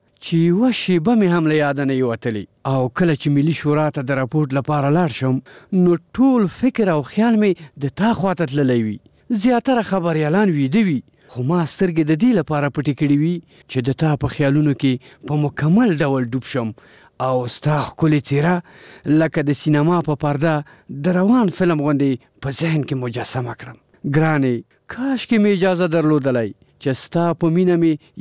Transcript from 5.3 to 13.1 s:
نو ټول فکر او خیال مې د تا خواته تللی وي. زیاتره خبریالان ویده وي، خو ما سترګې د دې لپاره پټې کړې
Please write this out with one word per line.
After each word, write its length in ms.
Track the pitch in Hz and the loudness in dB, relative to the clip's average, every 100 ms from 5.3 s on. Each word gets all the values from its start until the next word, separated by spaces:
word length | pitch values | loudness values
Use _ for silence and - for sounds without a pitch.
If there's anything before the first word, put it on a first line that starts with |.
| 127 - - - | -2 -6 -20 -4
نو 240 | 185 175 170 _ - | 2 2 2 _ 0
ټول 300 | 269 247 190 - | 2 4 0 0
فکر 320 | 254 - 196 | -2 0 0
او 80 | 151 131 | 0 -2
خیال 240 | - 233 220 | 0 2 2
مې 100 | 208 175 156 - | 2 -2 -8 -8
د 100 | 135 - | -6 -2
تا 100 | 214 226 | 0 0
خواته 260 | 190 175 156 | -2 -2 -2
تللی 300 | 143 135 123 110 | 0 2 2 -2
وي. 120 | 101 _ _ - 226 | -6 _ _ -6 -2
زیاتره 400 | 226 240 269 247 170 | 0 0 0 0 0
خبریالان 640 | 190 170 156 151 180 208 151 | -2 0 0 0 2 2 0
ویده 260 | 135 196 196 | 0 2 2
وي، 100 | 131 - _ - | 0 -6 _ -14
خو 80 | 123 127 | -6 -2
ما 100 | 175 | -2
سترګې 400 | 156 - 185 160 151 | -2 -2 -2 0 0
د 20 | 156 | 2
دې 80 | 247 214 | 2 2
لپاره 320 | 147 147 143 151 | 0 -2 -2 -2
پټې 180 | 143 131 | -4 -2
کړې 160 | 143 | 0